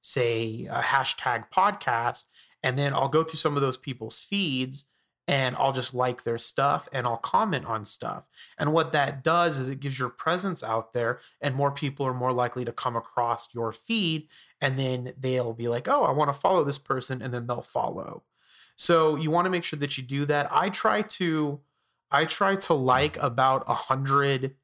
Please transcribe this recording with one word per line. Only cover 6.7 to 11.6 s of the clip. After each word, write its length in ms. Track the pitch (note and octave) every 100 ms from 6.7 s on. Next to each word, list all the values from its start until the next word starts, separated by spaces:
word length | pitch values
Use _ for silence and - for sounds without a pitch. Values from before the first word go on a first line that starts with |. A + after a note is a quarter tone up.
| D3+ -
and 160 | C3+ B2
I'll 80 | A#2
comment 500 | - F#3 G#3+ D3 E2
on 200 | A2 G#2
stuff. 380 | - A2+ - - - - -
And 160 | D3
what 180 | D#3+ D3+
that 320 | D3 C#3 C#3+
does 340 | D#3+ E3 E3+ C#3
is 120 | C3
it 100 | C3+
gives 180 | C#3 C3
your 120 | B2
presence 520 | - - F3+ F#3+ E3
out 300 | A2+ A2+ A2+
there, 280 | B2 A#2 B2 - _
and 160 | D3
more 160 | C3